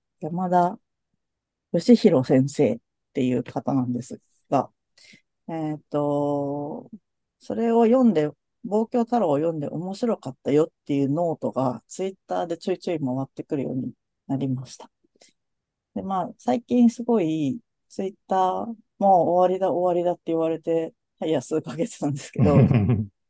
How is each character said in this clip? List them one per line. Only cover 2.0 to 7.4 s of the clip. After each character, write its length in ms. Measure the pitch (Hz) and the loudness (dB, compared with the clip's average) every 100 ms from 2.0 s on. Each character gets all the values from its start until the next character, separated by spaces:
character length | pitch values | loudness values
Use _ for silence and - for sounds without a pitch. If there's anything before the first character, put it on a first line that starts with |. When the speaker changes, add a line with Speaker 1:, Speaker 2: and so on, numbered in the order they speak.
| 202 156 127 | 6 4 4
Speaker 1:
先 220 | 135 135 | 2 2
生 240 | - 131 117 | 0 0 -2
っ 40 | _ _ _ | _ _ _
て 100 | - | -4
い 100 | 127 | -2
う 100 | 127 | -2
方 300 | 123 139 127 | -4 -6 -4
な 100 | 135 | -2
ん 100 | 123 | -2
で 80 | 123 | -4
す 180 | - - _ _ _ | -8 -14 _ _ _
が、 200 | 139 - _ _ _ - - _ _ - | -2 -2 _ _ _ -20 -20 _ _ -12
え 280 | 165 156 151 | -8 -6 -8
っ 40 | _ | _
と、 1000 | 147 147 143 143 143 143 143 147 160 - 214 _ _ _ | -2 0 0 0 -2 -4 -6 -8 -10 -14 -20 _ _ _
そ 160 | _ | _